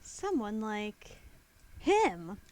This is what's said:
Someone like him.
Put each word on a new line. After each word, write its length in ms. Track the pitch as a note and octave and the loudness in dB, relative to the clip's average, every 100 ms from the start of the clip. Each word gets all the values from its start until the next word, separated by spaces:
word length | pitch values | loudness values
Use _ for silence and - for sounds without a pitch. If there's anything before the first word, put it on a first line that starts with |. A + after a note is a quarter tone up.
| - | -18
Someone 540 | - G4 F4+ G#3+ G#3+ | -6 -2 0 0 -4
like 580 | G#3+ G#3 G#3 G#3 - - - - _ _ - - | -4 -4 -4 -8 -18 -20 -20 -20 _ _ -20 -6
him. 580 | - G4+ A4 F3 E3 G3+ - | 4 6 6 2 -10 -12 -14